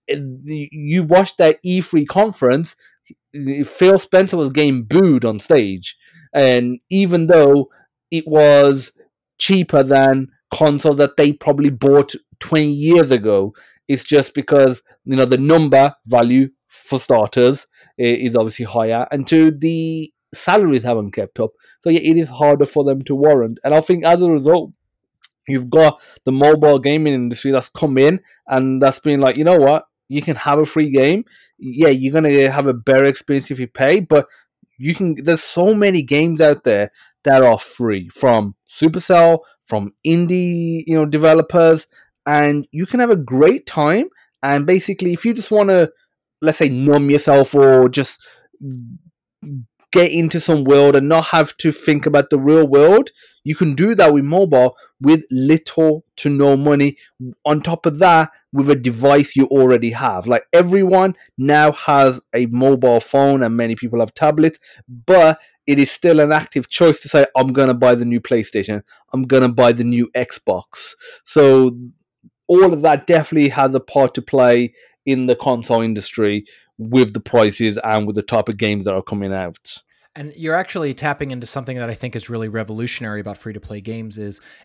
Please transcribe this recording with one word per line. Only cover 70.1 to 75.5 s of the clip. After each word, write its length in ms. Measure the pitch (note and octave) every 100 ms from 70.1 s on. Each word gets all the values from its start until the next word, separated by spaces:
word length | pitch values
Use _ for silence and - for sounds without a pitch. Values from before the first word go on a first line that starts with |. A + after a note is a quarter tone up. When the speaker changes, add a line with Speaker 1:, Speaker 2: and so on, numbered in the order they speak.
Speaker 1:
Xbox." 800 | B2+ B2 - - F#2 - - - - - -
So 540 | - D#3 C#3 C3 B2+ A#2+ B2 _ _ _ _ _ -
all 260 | F3+ F#3+
of 100 | D#3
that 240 | D#3 C#3+ -
definitely 440 | E3 D3+ D#3+ C#3+
has 240 | C#3 C3+
a 60 | C3
part 340 | - C#3+ C3
to 80 | -
play 520 | - C3+ B2 A#2+ A#2+ _ _ _ C#3
in 200 | C3 B2+
the 100 | A#2+
console 460 | C#3